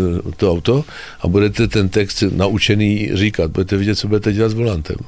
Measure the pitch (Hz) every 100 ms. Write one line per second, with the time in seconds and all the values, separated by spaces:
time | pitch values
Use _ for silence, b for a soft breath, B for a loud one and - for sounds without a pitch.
0 | 90 87 92 90 98 85 - 135 - B
1 | B B 85 98 104 101 110 110 95 107
2 | 98 - 98 92 98 107 - 104 104 104
3 | 104 95 104 95 82 95 92 98 101 101
4 | 104 104 110 104 113 110 117 82 - -